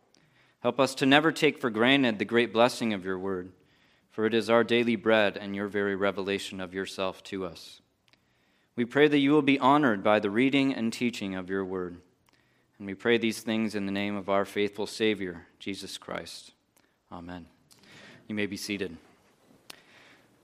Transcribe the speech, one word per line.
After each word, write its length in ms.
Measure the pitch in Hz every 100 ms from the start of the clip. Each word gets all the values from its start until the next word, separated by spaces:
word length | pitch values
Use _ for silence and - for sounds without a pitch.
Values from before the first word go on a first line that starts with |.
| _ _ _ _ _ _
Help 200 | 123 117
us 160 | 131 -
to 100 | 135
never 240 | 143 156
take 300 | - 156 -
for 100 | 127
granted 480 | 107 120 139 123 104
the 60 |
great 280 | 101 117 117
blessing 400 | 110 123 - 113
of 120 | 101
your 120 | 92 92
word, 360 | 95 92 92 - _ _ _ _ _
for 160 | - 110
it 80 |
is 160 | 113 104
our 140 | 117
daily 320 | 113 120 120 110
bread 400 | 110 110 101 90
and 180 | 101
your 140 | 98 104
very 260 | 101 101
revelation 680 | 95 98 98 95 98 - 98
of 140 | 90
yourself 480 | 92 92 - 95 -
to 240 | - 98 90
us. 340 | 80 - - _ _ _ _ _ _ _ _ _
We 100 | -
pray 220 | 120 139 151
that 120 | 147
you 120 | 139
will 100 | 151
be 200 | 139 135
honored 420 | 131 147 135 101
by 160 | 107 107
the 120 | 101
reading 420 | 107 135 143 135
and 180 | - 113
teaching 440 | - 120 - 101 95
of 120 | 90
your 160 | 98
word. 340 | 92 92 87 87 _ _ _ _ _ _ _ -
And 120 | 101
we 60 |
pray 240 | 95 117 117
these 220 | 113 -
things 360 | 117 110 110 104
in 100 | 98
the 60 |
name 240 | 98 101 104
of 120 | 92
our 160 | 98
faithful 440 | 98 104 104 - 98
Savior, 580 | - 110 98 90 85 - _
Jesus 360 | 101 95 95 -
Christ. 540 | - 90 85 - - _ _ _ _ _ _
Amen. 340 | 90 87 87 82 _ _ _ - - - - -
You 80 |
may 120 | 104 101
be 100 | 101
seated. 400 | - 101 92 82 - _ _ _ _ _ - - _ - - _ _ _